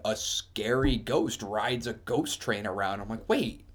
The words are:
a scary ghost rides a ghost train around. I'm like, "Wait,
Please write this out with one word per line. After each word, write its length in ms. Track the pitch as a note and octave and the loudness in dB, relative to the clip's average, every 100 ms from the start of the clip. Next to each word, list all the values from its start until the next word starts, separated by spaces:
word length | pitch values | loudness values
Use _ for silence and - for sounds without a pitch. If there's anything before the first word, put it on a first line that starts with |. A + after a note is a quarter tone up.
| G#2+ | -2
a 100 | A2 | -2
scary 800 | - - - - G#2+ B2+ C#3 A#2 | -2 -4 -4 -4 0 4 4 2
ghost 460 | A2 C#3+ - - | 2 2 2 -2
rides 440 | G2+ G#2+ A#2+ B2 A#2 | -4 0 0 0 -2
a 60 | |
ghost 480 | A2 - B2+ D3 - | -6 0 0 0 -2
train 260 | - G2+ G#2 | -2 0 0
around. 360 | G2 F#2+ G2+ | 0 0 -2
I'm 80 | G2+ | -4
like, 180 | A2+ - | -4 0
"Wait, 360 | A#3 C3+ - - | 2 0 -4 -14